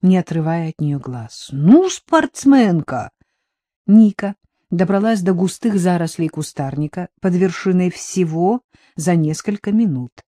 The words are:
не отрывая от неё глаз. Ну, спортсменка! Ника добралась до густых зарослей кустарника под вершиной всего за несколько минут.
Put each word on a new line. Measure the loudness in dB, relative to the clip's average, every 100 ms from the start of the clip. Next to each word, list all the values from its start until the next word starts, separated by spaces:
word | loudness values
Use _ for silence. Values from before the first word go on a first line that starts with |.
не | 4 2
отрывая | 0 -4 -4 -4 -6
от | -6
неё | -4 -4
глаз. | -8 -12 -12 -16 -14
Ну, | -2 6 6 6
спортсменка! | -4 _ 0 0 -2 2 4 4 0 -4 -8 -10 _ _ _ _ _ _ _ 4
Ника | 6 6 2 -10 -10 _ _ _
добралась | -2 0 0 0 0
до | 0
густых | 0 -2 -2 -2 0
зарослей | 0 0 -2 -4 -6
кустарника | -6 -12 -8 -8 -4 -6 -8 -14 _
под | -2
вершиной | 0 0 -2 -2 0 0
всего | -4 -10 -4 -2 0 0 -2 _ _ _ -8
за | 0 0
несколько | 0 -2 -6 -6 -2
минут. | 0 0 -2 -8 _